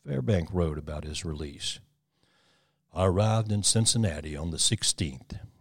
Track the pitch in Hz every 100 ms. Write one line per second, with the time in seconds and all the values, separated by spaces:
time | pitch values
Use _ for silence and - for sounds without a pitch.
0 | 147 135 120 95 78 90 82 76 73 76
1 | 76 78 85 76 76 - - - - _
2 | _ _ _ _ _ _ _ _ _ 87
3 | 95 90 107 110 107 104 - 113 110 117
4 | 107 76 76 71 82 78 - 113 - -
5 | 82 65 - - - _